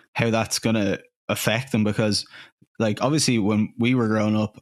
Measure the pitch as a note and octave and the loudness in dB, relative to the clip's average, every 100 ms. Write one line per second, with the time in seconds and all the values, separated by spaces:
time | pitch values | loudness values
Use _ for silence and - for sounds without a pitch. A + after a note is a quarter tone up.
0 | _ - A#2 A2+ A2 - A2+ A2 G2 F#2 | _ -2 0 0 -2 -2 0 0 0 -4
1 | - _ - G#2 - A2 - A2+ G#2+ G#2 | -8 _ -6 -4 0 -2 -2 0 0 0
2 | A2 G2+ - - - _ _ - A2+ G#2+ | 0 -2 -6 -16 -20 _ _ -4 -2 0
3 | C3 D#3 C3+ A#2 G2+ G#2+ G#2+ - A#2 B2+ | 0 0 2 2 2 2 0 0 0 2
4 | A2 G#2+ G#2+ G#2+ G#2+ - | 2 2 2 0 -2 -6